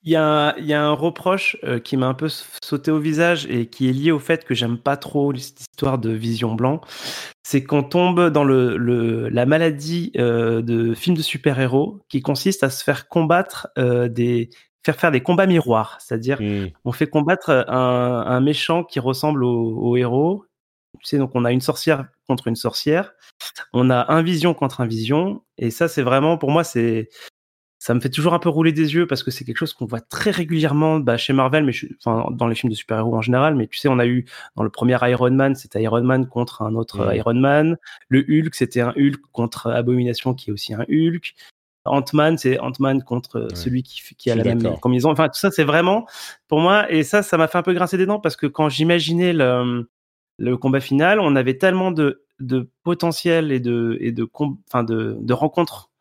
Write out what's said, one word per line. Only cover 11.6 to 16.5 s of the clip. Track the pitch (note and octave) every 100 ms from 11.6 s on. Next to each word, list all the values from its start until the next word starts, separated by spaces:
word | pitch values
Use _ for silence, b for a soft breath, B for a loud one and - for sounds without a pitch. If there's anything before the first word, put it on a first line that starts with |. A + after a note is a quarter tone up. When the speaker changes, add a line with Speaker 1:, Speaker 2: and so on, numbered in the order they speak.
| C3 C3 D3 G3+ _
Speaker 1:
qui | C3+
consiste | C#3 C#3 F#3+ F#3+
à | C3+
se | -
faire | - C#3 -
combattre, | E3+ D#3 F3 F#3+ - - -
euh, | B2 B2 B2
des... | A#2 A#2+ A#2+ A#2 b b _
faire | - D3+
faire | E3+
des | C3
combats | C3 F3 F#3+
miroirs. | F3 C#3+ A2+ G#2+ -
C'est-à-dire, | - A#2 A#2+ C3+
Speaker 2:
Hmm. | G#2